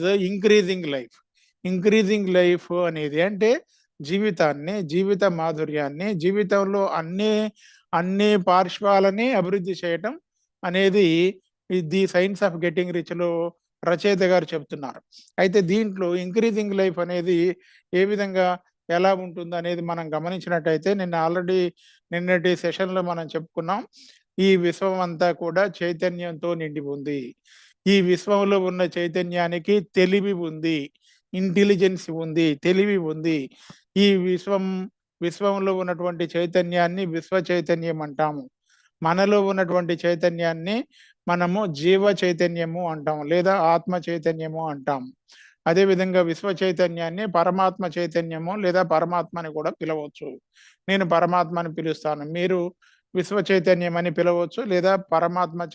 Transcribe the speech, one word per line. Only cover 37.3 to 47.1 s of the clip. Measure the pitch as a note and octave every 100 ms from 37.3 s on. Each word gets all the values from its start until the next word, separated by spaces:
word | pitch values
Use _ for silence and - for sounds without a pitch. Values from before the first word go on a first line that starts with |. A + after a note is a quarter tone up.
| F#3+ E3+
చైతన్యం | F3 E3 E3+ E3 D#3
అంటాము. | D3 C#3+ D3+ D3 B2+ _ _ _ _ _
మనలో | D#3+ F3+ G3+ G#3 G3
ఉన్నటువంటి | F#3+ F3 F3+ E3+ E3+ F3
చైతన్యాన్ని | E3+ F3 E3+ E3 E3 E3+ A3+ - _ _ _ -
మనము | F3 F3 G3 G3+
జీవ | C#3+ E3+ F#3+ G3+ G3
చైతన్యము | F3+ E3 F3 E3+ E3 E3+ F3
అంటాం, | D#3 C#3+ D3+ D3
లేదా | F3 F3+ G3
ఆత్మ | E3 E3+ F#3 F3+ D#3+
చైతన్యము | E3+ E3 D#3+ D#3+ D#3+ D#3+
అంటాం. | C#3+ C#3+ C3+ B2+ - _ - - _ E3
అదేవిధంగా | F3 G3 F#3 F#3 F3+
విశ్వ | E3 D#3+ G3+ E3+
చైతన్యాన్ని | F#3+ F3 F3+ E3+ E3